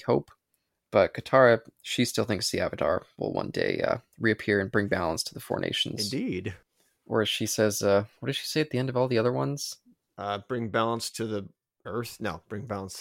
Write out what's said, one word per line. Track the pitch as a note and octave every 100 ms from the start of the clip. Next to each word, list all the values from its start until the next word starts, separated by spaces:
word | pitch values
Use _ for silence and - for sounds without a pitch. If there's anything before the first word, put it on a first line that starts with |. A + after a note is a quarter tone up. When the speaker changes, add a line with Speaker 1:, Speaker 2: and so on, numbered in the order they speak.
| -
Speaker 1:
hope. | C3 - _ _ _ _ _ _
But | G#2+ F2+
Katara, | - - C3+ B2 A2+ - _
she | - - A#2+
still | - A2
thinks | G2+ -
the | F#2
Avatar | G2+ - D2+ F2+ - -
will | G#1
one | - -
day, | - G1+ G1+ -
uh, | - _ -
reappear | A2+ G#2+ - G2+
and | G2
bring | G#2+ G2+
balance | F#2 E2+ F2
to | -
the | -
four | - -
nations. | G1+ - - - G2+
Speaker 2:
Indeed. | C3 B3+ F2+ F#2+ F2+ _ _ _ _ -
Speaker 1:
Or | A#2
as | G2+
she | - A2
says, | - G#2+ G2+
uh, | G2+ G2+ A2 -
what | B2
does | C#3
she | -
say | D#3
at | D3+
the | -
end | C3
of | B2
all | B2+
the | A#2
other | A#2+
ones? | C3 C#3 C#3+ - - _ _ _ -
Speaker 2:
Uh, | G2+ G#2 -
bring | B2+ A2+
balance | A2+ A2+ A#2 -
to | - A2+
the | G#2+ F#2 _ _ _ -
earth? | G#2+ A#2 -
No, | G#2+ E2 -
bring | G#2 B2
balance | G2+ F#2+ -